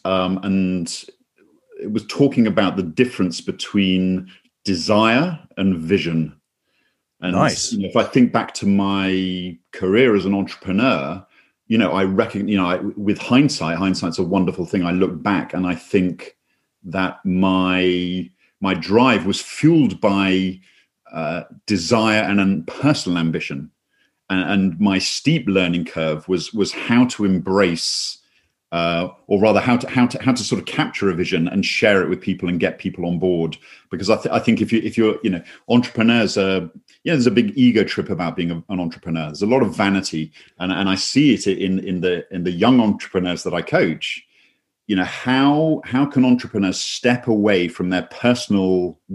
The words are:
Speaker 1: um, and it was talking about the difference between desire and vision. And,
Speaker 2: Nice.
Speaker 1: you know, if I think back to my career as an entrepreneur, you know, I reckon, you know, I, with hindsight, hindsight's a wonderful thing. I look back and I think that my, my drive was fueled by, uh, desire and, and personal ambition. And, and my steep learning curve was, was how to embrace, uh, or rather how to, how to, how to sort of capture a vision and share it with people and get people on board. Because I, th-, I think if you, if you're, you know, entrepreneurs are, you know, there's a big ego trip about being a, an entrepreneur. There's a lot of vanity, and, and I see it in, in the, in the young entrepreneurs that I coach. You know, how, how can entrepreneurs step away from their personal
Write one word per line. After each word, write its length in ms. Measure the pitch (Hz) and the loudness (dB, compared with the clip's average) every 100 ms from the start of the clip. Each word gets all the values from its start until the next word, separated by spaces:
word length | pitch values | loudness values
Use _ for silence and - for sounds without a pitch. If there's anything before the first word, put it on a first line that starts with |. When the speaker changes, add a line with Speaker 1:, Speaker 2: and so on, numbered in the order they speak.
Speaker 1:
um, 340 | 92 95 92 95 | -2 0 0 -2
and 640 | 98 95 92 92 82 - - _ _ _ _ _ _ - | -2 0 0 -2 -6 -10 -14 _ _ _ _ _ _ -12
it 80 | 101 | -6
was 160 | 104 - | -6 -4
talking 400 | - 139 127 110 | 2 2 4 2
about 300 | 95 98 92 | 2 0 0
the 60 | |
difference 580 | 87 - 127 - 92 85 | -4 0 0 0 -4 -2
between 920 | - - - 101 95 92 92 92 92 - _ _ | -8 -10 -4 0 2 2 0 -2 -6 -18 _ _
desire 720 | - 90 82 107 113 120 175 160 - - | -6 -4 0 2 4 2 0 -4 -12 -2
and 200 | 95 87 | 0 0
vision. 600 | 80 95 82 82 76 - _ _ _ _ _ _ _ _ | 0 0 0 -2 -4 -8 _ _ _ _ _ _ _ _
And, 120 | 90 | -2
Speaker 2:
Nice. 400 | 92 151 - - | 0 0 0 -4
Speaker 1:
you 80 | 107 | -4
know, 80 | 98 | 0
if 80 | 117 | 0
I 80 | |
think 280 | 104 139 123 | 2 4 4
back 220 | 120 - | 2 -4
to 120 | - 101 | -4 0
my 920 | 98 98 98 95 95 92 92 90 85 _ | 2 2 0 0 0 -2 -4 -8 -12 _
career 420 | - 92 104 131 | -6 0 4 4
as 100 | 101 | 4
an 100 | 92 | 2
entrepreneur, 920 | 98 95 - - 95 127 90 69 90 - _ _ _ - | 0 -2 -8 -4 0 0 0 -2 -8 -12 _ _ _ -2
you 120 | 113 | 0
know, 140 | 95 | 2
I 120 | 87 | 0
reckon, 420 | 95 95 110 101 101 | 0 0 -2 -4 -2
you 100 | 101 | 0
know, 100 | 90 | 0
I, 100 | 90 | -2
with 420 | 98 - 101 95 | -4 -4 -2 -2
hindsight, 600 | - 123 143 - 80 82 | 2 4 4 0 -4 -2
hindsight's 400 | 95 92 90 82 | -2 -2 -4 -4
a 40 | |
wonderful 440 | 87 98 90 92 85 | -2 0 0 -2 -4
thing. 180 | 101 | -2
I 80 | 87 | 0
look 300 | 90 92 82 | 0 0 0
back 320 | 101 95 - | -2 -2 -2
and 120 | 90 92 | -4 -4
I 80 | |
think 640 | 85 - 101 90 - - - _ _ _ _ | -4 -2 0 0 -2 -12 -20 _ _ _ _
that 340 | 92 92 92 - | -8 -4 -4 -4
my, 1080 | 95 90 95 92 92 92 92 90 90 92 90 _ _ _ | -2 2 2 2 2 2 2 0 -2 -4 -8 _ _ _
my 140 | 95 | -4
drive 520 | 90 82 107 127 107 87 | -2 2 4 4 4 0
was 140 | 95 | -4
fueled 600 | - - 151 165 123 87 | -6 0 4 6 4 2
by, 600 | 107 98 98 92 92 92 _ _ _ _ _ | 0 2 2 2 0 -4 _ _ _ _ _
uh, 320 | 80 78 85 - - - | -8 -6 -6 -10 -16 -2
desire 560 | 101 80 117 110 107 | -2 2 2 2 2
and, 160 | 98 101 | 2 2
and 260 | 95 95 80 | 2 0 -4
personal 520 | - 139 151 - 87 | -2 0 0 0 -2
ambition. 520 | 82 82 - 69 73 _ _ _ _ _ - | -2 -2 -6 -10 -14 _ _ _ _ _ -6
And, 200 | 95 85 | -4 0
and 300 | 101 95 82 | 0 0 2
my 180 | 101 95 | 0 2
steep 460 | - - - 160 - | -2 -2 0 0 2
learning 380 | 95 90 87 82 | 0 2 0 -4
curve 420 | - 80 78 - | -4 -4 -4 -2
was, 240 | 90 - | -2 -2
was 200 | 110 92 | -2 -2
how 340 | - - 120 123 | -4 0 2 2
to 180 | - | 0
embrace, 920 | 101 92 95 95 95 82 - - - - _ _ _ _ _ | 0 0 0 2 2 0 -4 -4 -6 -10 _ _ _ _ _
uh, 360 | - 170 - 180 - - | -4 -2 -2 -4 -8 -2
or 100 | 101 | 2
rather 200 | 110 104 | 4 4
how 160 | 101 123 | 4 2
to, 120 | - | 2
how 180 | 131 123 | 2 2
to, 140 | - | 2
how 120 | 131 | 0
to 100 | 127 | 0
sort 160 | - 113 | -2 -4
of 80 | - | -4
capture 420 | - - - 98 | -4 -4 -2 -2
a 60 | |
vision 320 | 85 87 90 82 | 0 -2 0 0
and 180 | 101 | 0
share 380 | 90 - 110 98 | -2 2 4 4
it 60 | 85 | 2
with 120 | 90 | -2
people 280 | - 90 87 | -4 -4 -2
and 100 | 87 | -2
get 200 | 92 - | -2 -4
people 280 | 95 90 87 | -8 -6 -4
on 140 | 87 | 0
board. 360 | 92 87 80 78 - - _ | 0 0 -2 -6 -16 -20 _
Because 200 | 80 98 | -6 0
I, 60 | 107 | 0
th-, 160 | - | 0
I 80 | 113 | 0
think 200 | 117 110 | 2 0
if 120 | 104 | 2
you, 80 | 113 | 0
if 160 | 110 - | 0 0
you're, 180 | 110 107 | 0 0
you 80 | 107 | -4
know, 120 | 90 - - - | -6 -8 -18 0
entrepreneurs 680 | 120 120 - 113 117 101 - | 2 2 2 2 4 2 0
are, 320 | 95 95 82 - _ _ | 0 0 -4 -12 _ _
you 80 | - | -2
know, 0 | |
there's 160 | 160 123 | 2 4
a 20 | |
big 220 | 98 101 | 2 2
ego 300 | 135 123 110 | 4 4 4
trip 260 | 98 - 85 | 2 -2 -4
about 240 | 87 87 | -4 -4
being 160 | 85 85 | -4 -4
a, 140 | 82 - | -6 -6
an 100 | 92 | -6
entrepreneur. 460 | 87 - - 82 76 | -6 -8 -8 -6 -6
There's 160 | 76 | -4
a 40 | 104 | 0
lot 160 | 131 | 2
of 140 | 113 85 | 2 0
vanity, 560 | 101 98 - 80 80 - - - | 0 0 -2 -6 -8 -12 -20 -10
and, 140 | 92 | -6
and 160 | 90 98 | -2 -2
I 80 | 92 | -2
see 380 | - - 147 | 0 2 4
it 120 | 101 - | 4 0
in, 320 | 92 95 95 | -2 -2 -2
in 220 | 98 90 | -2 -4
the, 260 | 90 87 - | -2 -2 -6
in 80 | 92 | -6
the 80 | 87 | -4
young 300 | 87 110 127 | 2 4 4
entrepreneurs 640 | 110 92 - 95 90 85 | 4 0 -4 -4 -2 -4
that 100 | - | -4
I 80 | 85 | -4
coach. 640 | 82 170 101 78 - - - _ _ _ _ _ - | -2 0 0 -2 -8 -10 -14 _ _ _ _ _ -4
You 80 | 98 | -2
know, 80 | |
how, 760 | 110 - 127 131 139 147 160 151 | -2 -4 -2 2 2 2 2 -2
how 220 | - 127 143 | -2 -2 0
can 180 | 139 | 2
entrepreneurs 560 | 127 123 - 107 98 - | 2 2 0 -2 -2 -2
step 480 | - - 123 123 120 | -8 -2 0 0 0
away 400 | 110 104 98 87 | 2 4 2 0
from 220 | - 90 | -4 -4
their 180 | 90 85 | -2 -4
personal 880 | - 120 120 - 101 92 92 90 - - | -2 0 0 0 0 2 2 0 -8 -14